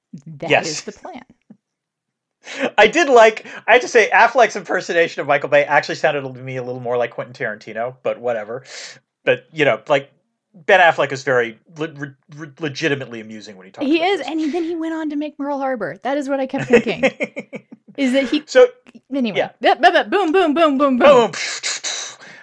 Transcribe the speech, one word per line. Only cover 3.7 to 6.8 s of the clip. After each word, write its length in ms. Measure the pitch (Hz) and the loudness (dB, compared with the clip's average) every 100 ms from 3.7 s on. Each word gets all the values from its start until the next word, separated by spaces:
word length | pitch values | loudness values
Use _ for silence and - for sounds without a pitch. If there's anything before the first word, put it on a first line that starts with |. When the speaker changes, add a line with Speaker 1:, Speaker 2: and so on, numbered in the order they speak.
Speaker 2:
have 80 | 247 | 2
to 60 | - | 4
say, 220 | 240 190 | 2 4
Affleck's 460 | 185 233 254 208 214 | 4 4 4 2 0
impersonation 640 | 165 185 165 170 165 - | -6 -6 -2 0 0 -2
of 60 | 143 | -2
Michael 220 | 143 143 | -2 2
Bay 160 | 143 | 2
actually 300 | 143 147 151 | 2 0 0
sounded 280 | 156 160 143 | -2 -2 -2
to 60 | 131 | -6
me 240 | 127 131 131 | -12 -12 -10
a 60 | |
little 180 | 123 127 | -8 -8